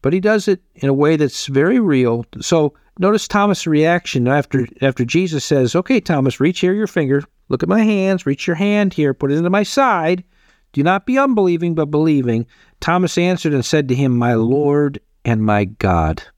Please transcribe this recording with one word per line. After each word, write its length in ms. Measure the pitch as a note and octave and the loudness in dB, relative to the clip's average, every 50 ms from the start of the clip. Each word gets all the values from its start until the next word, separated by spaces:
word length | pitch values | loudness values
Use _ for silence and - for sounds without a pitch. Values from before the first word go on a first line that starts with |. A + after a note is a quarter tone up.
but 100 | - C3+ | -2 0
he 80 | D#3+ F#3+ | -2 0
does 260 | F3+ G#3+ A3 G#3+ G3 | 0 0 0 2 2
it 140 | - F#3+ - _ _ _ | 0 -2 -2 _ _ _
in 160 | - - C#3 | -4 -2 0
a 40 | C#3 | 2
way 220 | C3+ D3 D3+ D#3+ | 2 2 2 2
that's 300 | D3+ D3+ C3 - - - | 2 0 -2 -2 -6 -10
very 340 | - C3+ C3+ D3+ F3+ A#3+ B3+ | -2 0 0 2 2 2 2
real. 460 | A3 F#3 D3 C3 B2+ A#2+ A#2 A#2 A#2 _ - - | 2 2 2 2 2 0 0 -4 -6 _ -14 -12
So 320 | - - F3 E3 D3+ C#3+ _ _ _ _ _ - | -2 0 2 2 2 0 _ _ _ _ _ -2
notice 280 | F#3 G3 G#3+ G#3+ - | 0 0 0 0 -2
Thomas' 400 | - - G3+ G3+ G#3 F#3+ - - | -2 -2 0 2 2 0 -2 -2
reaction 640 | E3 D#3 D3 D#3 D#3+ F3 F3+ - - - C3 A#2+ B2 | 0 0 2 2 2 0 -2 -4 -4 -2 0 0 2
after, 380 | C#3 D3 C#3 - - C3 A#2+ - - _ | 0 0 -2 -2 -2 -4 -4 -4 -6 _
after 240 | C3+ C3+ B2+ - B2 | -2 -2 0 -2 -4
Jesus 360 | A#2+ - E3 F#3+ F3 D#3 C#3+ | 0 0 -2 -2 0 -4 -6
says, 320 | - - D#3 C#3 C3 A#2+ - | -2 0 0 2 2 2 0
"Okay, 260 | E3+ F#3 - C4 A3 | -2 0 2 0 0
Thomas, 380 | - - F3 C#3+ C3 C3+ - - | 0 0 0 0 0 0 0 0
reach 220 | - F3 F#3 - | 0 0 0 0
here 140 | - F3+ F#3+ | -2 0 0
your 120 | G#3 A3 | 0 -4
finger, 360 | - - F3 D3+ C3 C#3 C#3 C#3+ _ _ _ _ _ | -4 -2 -2 0 0 0 -2 -2 _ _ _ _ _
look 140 | C3+ B2+ | -4 -4
at 60 | C#3 D#3+ | -2 0
my 140 | F#3+ A3+ | 0 2
hands, 440 | A3 A3 G#3+ G3 F#3+ F#3+ G3 F3+ - | 2 2 0 0 0 0 -2 -2 -2
reach 200 | - C#3+ - - | -4 -4 -2 -2
your 100 | - E3+ | -4 -2
hand 360 | D#3 G3 G3+ G#3 G#3 G#3 F#3+ | -2 0 0 0 0 0 0
here, 220 | - - D3+ C#3 C3 | 0 0 0 0 0
put 180 | _ - C#3 | _ -2 -2
it 60 | C#3+ D#3 | 0 0
into 100 | E3+ F3+ | 0 0
my 140 | F#3+ G#3 | 0 0
side. 600 | G#3 - - C#4 C4+ B3+ G#3+ F3 D#3+ D#3+ F3+ F3+ F3+ _ _ _ _ _ _ _ _ _ - | -2 0 0 0 2 2 0 0 0 0 -2 -2 -6 _ _ _ _ _ _ _ _ _ -4
Do 80 | C#3+ | 0
not 240 | C#3 E3+ F#3 G3 _ | 0 0 0 0 _
be 120 | - B3+ C4+ | -2 0 0
unbelieving, 560 | C#4 C#4 B3 G#3+ G3 F3+ F3 E3 E3+ E3+ E3 | 2 2 2 2 2 2 0 0 -2 -2 -2
but 120 | E3 D#3 | -2 -2
believing." 580 | D3 D3+ D3+ D#3 D#3+ D3+ C#3 B2+ A#2+ A2+ A#2 A#2+ _ _ _ _ _ _ _ | -2 0 0 2 2 2 0 0 0 -2 -2 -4 _ _ _ _ _ _ _
Thomas 360 | - - E3+ F3+ F#3 D#3+ - | -4 -2 0 0 0 0 0
answered 380 | F3+ F3 F3+ F#3 E3+ - D#3+ D3 | 0 0 0 0 0 -2 -2 -2
and 100 | C3+ A#2 | 0 -2
said 240 | - - D3+ C#3+ B2+ | 0 -2 -2 0 0
to 60 | B2+ | 0
him, 200 | B2+ C#3 C3 B2 A#2+ | 0 0 0 2 2
"My 160 | A#2 B2 A#2+ | 2 2 2
Lord 680 | A2+ A2+ A#2 C3 C#3+ D3 C#3+ C#3+ D3 D3 C#3+ C#3+ - _ _ _ _ _ | 0 0 0 0 0 0 0 2 2 0 -2 -4 -8 _ _ _ _ _
and 180 | A#2 A#2 A2 | -2 0 0
my 220 | A2 G#2+ G#2 G#2 G#2 | 2 2 2 2 0
God." 580 | F#2+ A2 _ - G2 F2+ E2+ D#2+ D#2 D#2+ - - - _ | -2 -4 _ 0 0 2 2 0 0 -2 -6 -10 -20 _